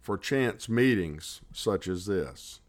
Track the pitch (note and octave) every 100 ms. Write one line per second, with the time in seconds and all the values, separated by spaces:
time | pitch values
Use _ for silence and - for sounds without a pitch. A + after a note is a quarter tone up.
0 | - G2+ - C#3 B2 G#2 - A2+ C3 A2+
1 | E2+ D2+ - - - - - G2 F2+ F2+
2 | F#2+ G2 C#2+ B1+ - -